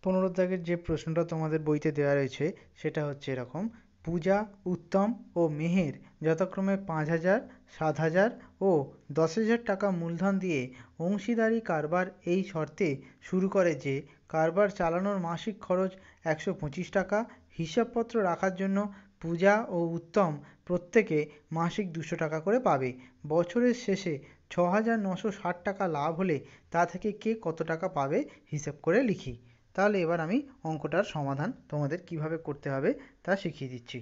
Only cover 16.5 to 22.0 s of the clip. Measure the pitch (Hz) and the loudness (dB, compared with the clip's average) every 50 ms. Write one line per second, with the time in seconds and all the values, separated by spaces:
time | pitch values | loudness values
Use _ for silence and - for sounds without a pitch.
16.5 | 180 - - 151 147 - 180 - - 202 190 196 202 208 233 - - - - _ | -4 -4 -4 -8 -6 -6 -8 -2 0 -2 0 2 0 0 0 -2 -8 -20 -20 _
17.5 | - - 165 156 - 240 233 233 - 240 226 233 - 233 208 180 170 - - 190 | -8 -6 -6 -2 0 0 0 0 0 -4 -4 0 0 0 2 2 2 2 0 0
18.5 | 185 180 196 196 196 196 208 208 202 - - - _ _ - 165 170 170 185 196 | 0 0 -2 0 0 0 0 -2 -6 -12 -20 -20 _ _ -6 -4 -2 4 6 6
19.5 | 202 214 233 - 196 175 170 165 170 170 165 - - 214 196 170 151 143 139 - | 6 6 2 0 -2 0 0 0 -2 -4 -6 0 2 2 4 4 2 -4 -8 -14
20.5 | - _ _ - 180 175 175 - - 233 214 - 160 151 151 151 - - _ _ | -20 _ _ -2 -2 -2 -2 2 2 2 2 4 2 0 0 -2 -6 -20 _ _
21.5 | - 160 165 175 165 - 214 185 156 165 | -4 -2 -2 -2 0 -2 -4 -4 -4 -8